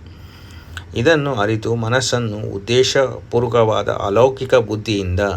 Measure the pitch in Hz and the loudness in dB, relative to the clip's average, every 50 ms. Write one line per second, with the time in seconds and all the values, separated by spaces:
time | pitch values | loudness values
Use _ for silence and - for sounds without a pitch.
0 | - - - - - - - - - - - - - - - - - - - 110 | -20 -20 -20 -20 -20 -20 -20 -20 -20 -20 -20 -20 -20 -18 -18 -18 -16 -10 -4 0
1 | 120 151 165 151 143 143 135 110 101 104 110 110 110 117 117 117 117 110 117 131 | 2 4 4 4 2 -2 -2 0 0 0 0 -2 -2 -2 -2 -2 -2 0 0 -2
2 | 123 - - 123 120 110 104 107 107 110 107 - 101 98 117 127 131 - - 139 | -2 0 -2 -2 -2 -4 -6 -6 -8 -8 -8 -8 -4 0 2 2 2 4 4 2
3 | 135 123 - - - - - 120 123 117 113 120 113 107 107 104 104 - - - | 2 0 -2 -8 -10 -2 -2 0 0 2 2 2 2 4 2 0 0 -2 -4 -4
4 | - 101 98 110 120 135 - - 135 120 - 127 113 104 110 104 107 113 107 98 | -2 0 2 4 4 4 4 0 -2 2 2 2 2 2 -4 -6 -2 -2 -2 -2
5 | 95 90 90 92 101 101 90 | -2 -2 0 0 0 0 -2